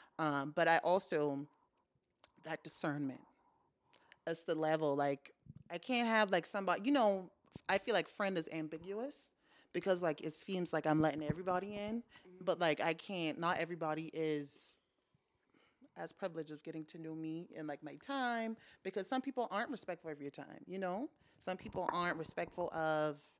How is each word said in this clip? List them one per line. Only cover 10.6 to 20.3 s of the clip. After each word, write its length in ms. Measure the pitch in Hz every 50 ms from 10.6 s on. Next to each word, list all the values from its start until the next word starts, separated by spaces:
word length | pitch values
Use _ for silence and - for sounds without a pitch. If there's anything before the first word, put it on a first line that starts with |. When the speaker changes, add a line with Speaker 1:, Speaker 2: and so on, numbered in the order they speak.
| 175 160 -
Speaker 1:
like 120 | 160 147
I'm 140 | 156 151 156
letting 220 | 156 156 - 151 156
everybody 540 | 147 151 165 185 185 180 180 190 202 208
in, 260 | 202 202 208 220 233 233
Speaker 2:
Mm-hmm. 420 | - - - - - - - 185
Speaker 1:
but, 140 | 180 185 170
like, 220 | 175 165 151 -
I 140 | 127 165 165
can't, 440 | 170 - - 202 180 165 156 147 -
not 200 | 170 170 - -
everybody 520 | 165 165 175 165 165 156 156 156 160 156 -
is 640 | 160 160 156 151 147 143 143 - - - - - - _ _ _ _ _ _ _ _ _ _ _ _ _ _ _ _ _ _ _ _ - - _
as 160 | - 170 165 -
privileged 380 | - 196 185 165 165 156 147
of 120 | 151 147 -
getting 220 | 165 156 160 156
to 120 | - - 175
know 160 | 160 160 160
me 340 | 160 160 160 160 165 175 - -
in, 120 | - 156 151
like, 140 | 143 139 -
my 120 | 151 139
time, 600 | - - - 277 269 254 240 233 233 226 226 226 - - - - _ _
because 240 | 190 190 208 190
some 160 | - 269 262 262
people 240 | 277 254 254 240 - -
aren't 180 | 202 233 -
respectful 400 | 277 196 - - 180 170 - 165
of 100 | 156 147
your 100 | 139 143